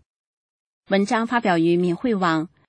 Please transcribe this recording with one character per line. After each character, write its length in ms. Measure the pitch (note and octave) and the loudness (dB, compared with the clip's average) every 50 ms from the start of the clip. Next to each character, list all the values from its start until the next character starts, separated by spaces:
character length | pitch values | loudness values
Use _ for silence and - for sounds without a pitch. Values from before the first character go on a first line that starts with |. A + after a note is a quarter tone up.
| _ _ _ _ _ _ _ _ _ _ _ _ _ _ _ _ _ - | _ _ _ _ _ _ _ _ _ _ _ _ _ _ _ _ _ -2
文 160 | G3 G3 G3+ | 0 0 0
章 200 | G3+ B3 A3 A3+ | 0 0 -2 -2
发 140 | A#3 B3 A#3 | 0 -2 -2
表 180 | A#3 G3+ F3 | 0 0 0
于 200 | E3+ E3 E3+ E3+ | 2 2 2 2
《明 180 | F3 F3+ F3+ E3+ | 2 0 0 -2
慧 180 | - - B3 A3 | -2 -2 -2 -2
网》， 360 | F#3+ F#3 E3+ D#3+ D#3+ D#3 - _ _ _ | 0 0 0 0 -2 -4 -6 _ _ _